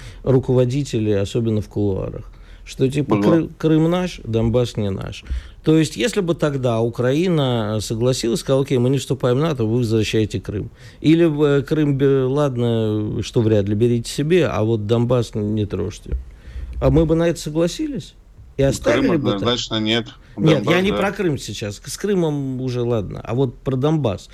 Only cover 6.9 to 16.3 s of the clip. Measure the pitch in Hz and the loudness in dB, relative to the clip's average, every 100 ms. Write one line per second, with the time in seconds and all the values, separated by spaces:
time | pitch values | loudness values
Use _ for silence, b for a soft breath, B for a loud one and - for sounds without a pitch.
6.9 | - 123 143 185 160 131 120 104 110 - | 0 0 2 2 2 2 0 -2 -4 -4
7.9 | 113 123 127 113 214 - 135 139 131 123 | -2 0 0 0 -2 0 0 2 2 2
8.9 | 135 - 131 127 123 165 131 107 123 117 | 0 -2 -2 0 2 0 0 0 0 2
9.9 | 110 107 110 107 98 - 104 107 - B | 0 2 0 0 -4 -6 -8 -8 -12 B
10.9 | B 147 165 170 147 147 143 127 - 147 | B 4 4 4 4 2 2 2 0 2
11.9 | 139 139 135 127 139 147 120 120 113 110 | 2 4 4 2 0 0 0 0 0 0
12.9 | 107 107 107 - 123 110 107 98 104 120 | -2 -4 -6 -4 0 4 4 2 2 2
13.9 | 120 113 - 147 180 131 95 110 113 104 | 0 -2 -4 2 2 2 0 0 0 0
14.9 | 117 117 127 113 113 104 107 104 95 92 | 0 2 2 0 -4 -2 -2 -2 -4 -6
15.9 | - - - - | -8 -8 -8 -8